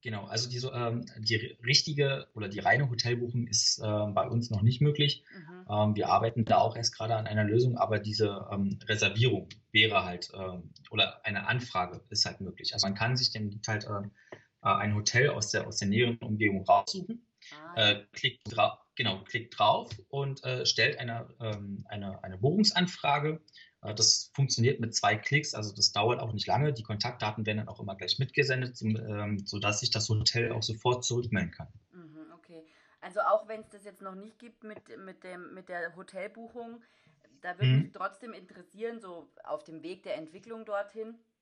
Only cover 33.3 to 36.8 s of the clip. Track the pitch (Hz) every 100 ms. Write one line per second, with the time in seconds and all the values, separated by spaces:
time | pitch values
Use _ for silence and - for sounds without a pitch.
33.3 | 208 214 220 214 208 202 185 196 190 214
34.3 | _ 240 226 214 208 _ - 190 180 185
35.3 | 180 175 185 185 175 170 170 185 190 202
36.3 | 220 226 247 233 233